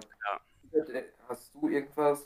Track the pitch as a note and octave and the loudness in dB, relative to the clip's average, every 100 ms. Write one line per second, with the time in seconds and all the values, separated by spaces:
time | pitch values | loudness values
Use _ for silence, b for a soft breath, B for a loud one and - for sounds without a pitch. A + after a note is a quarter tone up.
0 | - - G2+ F#2+ _ _ - D#3 - B2+ | -2 -8 -4 -4 _ _ 0 0 0 -6
1 | - _ - A#2+ - C#3+ D#3 C#3+ C#3 D3+ | -8 _ -10 -10 -10 -2 0 0 -2 2
2 | D3 C#3+ | 4 2